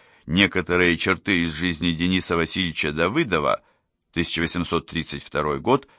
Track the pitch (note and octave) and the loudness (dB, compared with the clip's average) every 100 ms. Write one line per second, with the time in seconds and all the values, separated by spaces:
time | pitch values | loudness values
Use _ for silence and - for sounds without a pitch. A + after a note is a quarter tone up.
0 | _ _ - E2+ G2 F#2+ E2 F2 F2 E2 | _ _ -2 2 2 2 0 2 4 4
1 | - F#2 - F2+ E2+ D2+ F2 D#2+ F2 D#2+ | 2 0 2 0 0 0 -2 0 -2 0
2 | F2 F#2 - E2+ E2 - F2+ D#2 D#2 D2+ | 0 0 0 0 0 0 -2 -2 -4 0
3 | E2+ C3+ D3+ E2+ C#2+ G#1 - _ _ _ | 0 0 0 0 2 -2 -4 _ _ _
4 | _ - E2+ - E2 F2 D#2+ E2+ - E2+ | _ -4 -2 0 -2 -2 -2 -2 -2 -6
5 | D2+ C#2+ - C#2+ D2+ C#2 F2 C#3 - | -6 -8 -6 -4 -2 -2 0 0 0